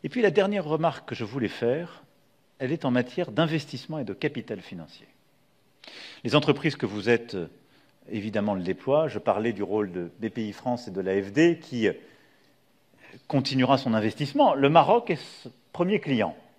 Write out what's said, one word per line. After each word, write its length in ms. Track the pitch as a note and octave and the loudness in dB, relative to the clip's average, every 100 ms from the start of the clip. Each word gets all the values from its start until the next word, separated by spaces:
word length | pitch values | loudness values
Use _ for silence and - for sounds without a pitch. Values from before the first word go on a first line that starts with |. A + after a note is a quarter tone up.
Et 60 | D3+ | -6
puis 120 | B3 | 2
la 100 | G#3 | 4
dernière 340 | D#3 G3 G#3 D3+ | 4 2 0 -2
remarque 440 | D#3 D#3+ - - | 0 0 -2 -10
que 60 | A#2 | -8
je 80 | |
voulais 240 | G#2+ C3 G#2+ | -6 -2 -4
faire, 560 | - A#2+ C#3 F3 - - _ _ _ _ _ | 0 0 0 -4 -14 -20 _ _ _ _ _
elle 120 | B2+ | -4
est 140 | D#3+ C#3 | -2 0
en 60 | |
matière 400 | B2 B2 - F3 | 0 0 -4 -4
d'investissement 680 | G#2+ E3 D#3 D3 B2+ - D#3 | 0 0 0 -6 -14 -10 -8
et 40 | |
de 100 | A2 | -6
capital 480 | F#2+ D3 C#3 G#2+ G#2 | -4 -4 -6 -8 -10
financier. 460 | - F#2 D#2 - - _ _ _ _ _ _ _ - - - - | -10 -14 -16 -20 -20 _ _ _ _ _ _ _ -20 -20 -20 -10
Les 120 | A#2+ C#3+ | 2 4
entreprises 400 | D3 C#3+ D#3+ - | 4 2 2 -2
que 100 | A2 | -6
vous 240 | G#2+ G2+ | -4 2
êtes, 260 | A#2 A#2 G2 | 2 2 -8
euh, 120 | E2 - _ _ _ _ - | -8 -12 _ _ _ _ -10
évidemment, 440 | A2 G#2 G#2 G#2 | -8 -4 -2 -2
le 80 | G2 | -2
déploient. 460 | F2 F#2 - C#3+ D#3 | -4 -6 0 0 0
Je 120 | G#2+ | -2
parlais 340 | - G2+ A2+ | -2 0 0
du 100 | G2 | -4
rôle 280 | G2 G#2+ G#2 | -4 -2 -2
de 200 | F2+ F2 - | -6 -10 -8
B 100 | A2 | -8
P 180 | A#2+ G#2+ | -6 -8
I 60 | |
France 340 | G2+ B2+ A#2+ - | -6 -6 -6 -6
et 40 | |
de 100 | F#2 | -6
l'A 200 | F#2+ G2 | -2 -2
F 100 | G2 | 0
D 280 | G2+ E3+ E3+ | 2 2 2
qui, 280 | - B2 G#2+ | -6 0 0
euh, 60 | - - - _ _ _ _ _ _ _ _ - - _ | 0 -12 -20 _ _ _ _ _ _ _ _ -20 -20 _
continuera 500 | C#3 C3 C3 B2+ C3+ | -2 0 0 4 4
son 160 | B2 | 2
investissement. 600 | A2 G#2+ - D3 C#4 C4 | 0 0 -2 -6 4 4
Le 160 | C#3 C#3+ | 6 6
Maroc 400 | E3 D3 A#3 A#3 | 6 6 4 2
est 80 | E3+ | -6
ce 320 | - - B2 _ _ | -6 -18 -20 _ _
premier 260 | - F3+ G#3+ | -4 0 0
client 360 | - B2 F#2+ D#2+ - | 0 0 0 -4 -20